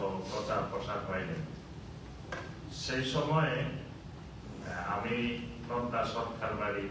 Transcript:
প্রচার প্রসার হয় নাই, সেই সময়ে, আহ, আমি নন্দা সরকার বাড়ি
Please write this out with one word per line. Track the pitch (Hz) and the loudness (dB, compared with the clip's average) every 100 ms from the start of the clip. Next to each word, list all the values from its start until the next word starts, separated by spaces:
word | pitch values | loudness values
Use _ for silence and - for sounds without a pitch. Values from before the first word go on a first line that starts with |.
| 98 95 - | 0 0 0
প্রচার | - - 107 - | 0 2 2 2
প্রসার | 98 - - - | 0 0 -2 0
হয় | 185 170 | 0 0
নাই, | 160 151 - - - - - - - - - - - - | -2 -2 -6 -10 -10 -8 -8 -8 -8 -6 -6 -6 -6 -6
সেই | - - 131 131 | -4 0 2 4
সময়ে, | 147 143 160 147 127 | 4 6 6 6 4
আহ, | 156 - - - - - - - - - - - - | 2 -2 -6 -10 -10 -10 -10 -10 -10 -8 -6 -4 0
আমি | - 117 120 120 120 - - - | 0 2 2 2 0 -4 -6 -2
নন্দা | 120 120 117 - | 0 2 2 2
সরকার | - 113 - 113 104 | 2 -2 0 0 0
বাড়ি | 127 101 98 | 2 0 0